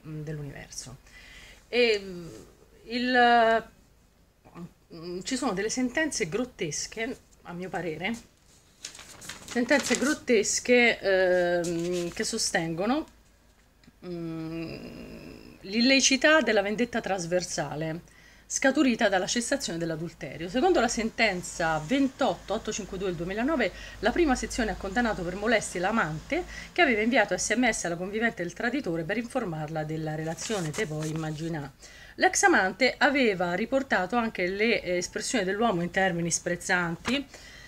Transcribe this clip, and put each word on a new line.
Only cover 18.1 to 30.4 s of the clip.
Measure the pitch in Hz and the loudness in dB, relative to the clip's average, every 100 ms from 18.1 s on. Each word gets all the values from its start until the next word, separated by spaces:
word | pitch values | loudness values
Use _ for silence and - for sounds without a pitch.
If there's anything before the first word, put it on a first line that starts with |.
| - - - | -20 -20 -20
scaturita | - - 269 269 269 220 220 | -6 2 2 4 2 4 4
dalla | 190 190 | 2 2
cessazione | 240 233 277 - 165 | -2 -2 -2 -2 -4
dell'adulterio. | 170 160 165 - 147 - 175 | -4 -4 -6 -8 -12 -8 -4
Secondo | 233 370 320 | 2 4 4
la | 339 | 4
sentenza | - 214 - 220 180 - - 165 156 | 0 -2 2 2 2 -6 -2 0 0
ventotto | 151 269 269 - 240 170 - | 0 2 2 0 -2 -2 -4
ottocentocinquantadue | 202 - 208 190 190 196 | -6 -4 -8 -6 -6 -4
del | 165 | -4
duemilanove, | 170 202 254 320 202 - - - | -4 -2 0 0 0 -2 -16 -2
la | 208 | 0
prima | 359 320 | 2 2
sezione | 247 226 - 220 | 2 -2 -2 -2
ha | |
condannato | 185 196 190 233 202 | -2 -4 0 0 0
per | 170 185 | -4 -2
molestie | 214 220 - 180 | 2 2 0 -2
l'amante | 180 220 165 156 - 302 349 - - | 0 2 0 -4 -4 -4 -4 -12 -6
che | - | 2
aveva | 320 214 | 4 4
inviato | 226 247 202 | 4 4 4
S | 180 - 220 | 0 0 2
M | 247 | 2
S | 214 175 | 2 -2
alla | 170 | -4
convivente | 185 214 233 - | -4 -2 -2 -2
del | 175 | -8
traditore | - 233 220 185 165 | -4 -2 -2 -2 -4
per | 156 233 | -2 -4
informarla | 233 262 208 156 151 160 | -2 -4 -4 -6 -6 -4
della | 151 156 156 | -4 -4 -4
relazione. | 156 160 165 | -4 -6 -6